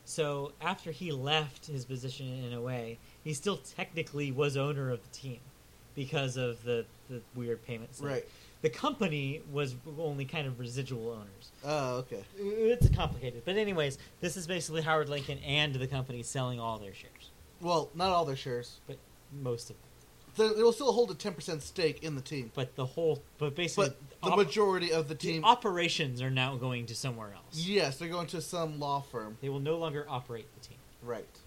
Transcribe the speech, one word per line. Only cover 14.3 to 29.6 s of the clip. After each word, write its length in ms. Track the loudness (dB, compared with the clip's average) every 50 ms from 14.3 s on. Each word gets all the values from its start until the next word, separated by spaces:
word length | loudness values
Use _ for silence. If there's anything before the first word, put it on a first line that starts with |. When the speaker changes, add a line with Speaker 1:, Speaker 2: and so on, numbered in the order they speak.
| -4 -4
Speaker 1:
is 80 | -4
basically 360 | -4 -2 -2 -2 -2 -2 -2
Howard 260 | 2 4 4 4 4 2
Lincoln 300 | -2 -4 -4 -4 -6 -6
and 340 | -2 0 2 4 4 2 2
the 140 | -2 -2 -2
company 340 | -2 -2 -2 -4 -6 -6
selling 380 | -6 -4 -2 -2 -2 -2 -2 -2
all 180 | -2 -4 -4 -4
their 160 | -6 -10 -12
shares. 380 | -14 -16 -18 -20 -20 -20 -20 -20 -20 -20 -20 -16 -6
Speaker 2:
Well, 280 | 0 2 2 2 2 0 -2
not 140 | 0 2 4
all 160 | 4 4 4
their 100 | 2 0
shares. 440 | -2 -4 -4 -4 -4 -4 -8 -14 -16 -14 -14
Speaker 1:
But 100 | -14 -14 -16 -20 -20 -20 -20 -16 -12 -6
most 280 | -2 -2 -2 -2 -4 -10
of 60 | -14 -16
them. 80 | -18 -20 -20 -20 -20 -20 -20 -20 -20 -10 2 4 4 4
Speaker 2:
They, 60 | 6 8
they 60 | 6
will 80 | 6 6
still 200 | 6 4 4 6
hold 160 | 6 4 4
a 60 | 2
ten 180 | -4 -6 -6 -6
percent 300 | -6 -6 -6 -6 -4 -6
stake 400 | -8 -2 2 2 2 2 0 -4
in 120 | -4 -4
the 60 | -4
team. 300 | -4 -4 -6 -6 -6 -6 -4
Speaker 1:
But 220 | -4 -4 -4 -2
the 100 | -4 -4
whole, 380 | -2 -2 2 2 2 2 2 -2 -10 -6 -2
but 160 | -2 -2 0
basically 340 | 0 -2 0 4 4 4 2
Speaker 2:
But 320 | 2 -2 -12 -18 -12 -4
the 80 | 0 4
Speaker 1:
op-, 60 | 6 6
Speaker 2:
majority 540 | 6 6 6 4 6 6 6 4 2 2 2
of 140 | 2 2 0
the 80 | -4
Speaker 1:
the 40 | -2
Speaker 2:
team 240 | -2 0 0 4 8
Speaker 1:
operations 800 | 8 8 8 6 2 2 4 2 2 2 2 0 0 0 0
are 80 | 0 0
now 260 | 2 4 2 2 2
going 300 | 0 -2 -2 -2 -2 -4
to 100 | -4 -6
somewhere 380 | -4 -4 -4 -4 -4 -8 -10 -12
else. 200 | -14 -16 -12 -8
Speaker 2:
Yes, 440 | -4 -2 2 4 4 4 2 0 -4
they're 100 | -4 -4
going 180 | -2 -2 -2 -2
to 140 | -4 -6
some 380 | -6 -4 -2 -2 -2 -2 -2 -4
law 220 | -2 0 0 0
firm. 360 | -2 -4 -6 -6 -6 -6 -8 -6
Speaker 1:
They 80 | -4 -4
will 100 | -2
no 180 | -2